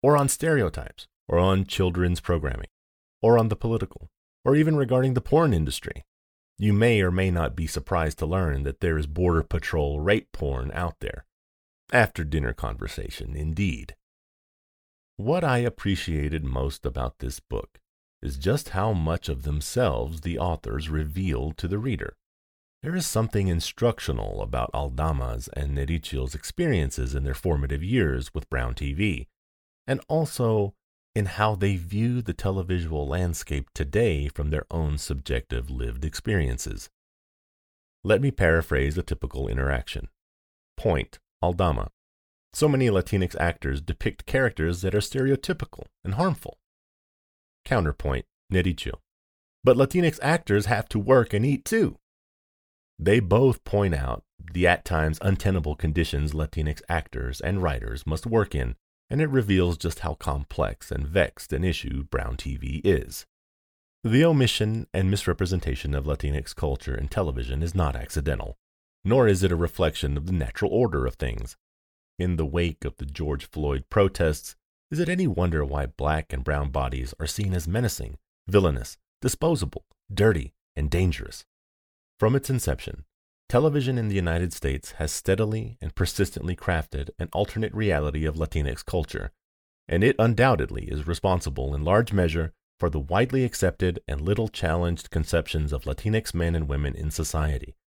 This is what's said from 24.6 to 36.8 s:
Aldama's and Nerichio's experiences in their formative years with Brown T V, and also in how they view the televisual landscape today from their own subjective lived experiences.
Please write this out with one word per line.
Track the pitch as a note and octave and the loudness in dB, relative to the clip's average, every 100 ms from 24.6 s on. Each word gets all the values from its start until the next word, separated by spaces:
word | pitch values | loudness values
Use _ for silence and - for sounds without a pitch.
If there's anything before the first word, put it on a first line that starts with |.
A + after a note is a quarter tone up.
| A#1 | -2
Aldama's | B1+ C#2 B1 D#2 C#2+ B1 A#1 - | -2 -4 -2 0 0 -2 -6 -8
and | - C#2+ C#2 | -6 -4 -2
Nerichio's | C#2 E2 - C2+ B1+ | -2 -2 -2 -4 -4
experiences | - - - E3+ G2+ C#2 - B1+ | -6 -10 -2 2 2 0 -2 -4
in | C#2 | -2
their | C#2 B1+ | -2 -2
formative | F#2 D2 C#2 C#2+ | 0 0 0 -4
years | F2+ B2 E2 C2 C2 | 0 2 2 0 -4
with | - - | -8 -4
Brown | B1+ B1 | -4 -2
T | A#1 C#2+ | -4 -4
V, | C#2 G#2 D2+ - _ _ _ _ _ - | -2 -2 -2 -8 _ _ _ _ _ -4
and | C3+ - | -4 0
also | D#3+ D#3 - A#2 A2 G2+ - _ _ _ | -2 0 0 2 2 0 -4 _ _ _
in | A2 G2 | -2 -2
how | - G#2+ | 0 0
they | G#2 G2 F#2+ | 2 0 0
view | E2+ G2+ A#2 B2 | -4 -2 0 0
the | A2+ | -4
televisual | E2+ G2 F#2+ F2+ F2+ E2 D#2 C#2 | -4 -2 -2 0 -2 0 -2 -2
landscape | E2+ F2+ D#2+ - C#2+ - - | 0 0 -2 -4 -6 -6 -6
today | C#2 G#2 A#2 D2+ C#2+ | -2 2 2 2 -2
from | - D2 | -4 -2
their | D2+ - | -2 -4
own | E2+ D2+ D2 | -4 -2 -2
subjective | - C#2 - A#1+ - A#1+ A#1+ | -4 -8 -4 -4 -4 -8 -6
lived | B1+ A#1 A#1 | -6 -6 -4
experiences. | D2+ - - G2+ C#2 A#1+ - G1+ | -6 -6 -2 0 0 -2 -6 -10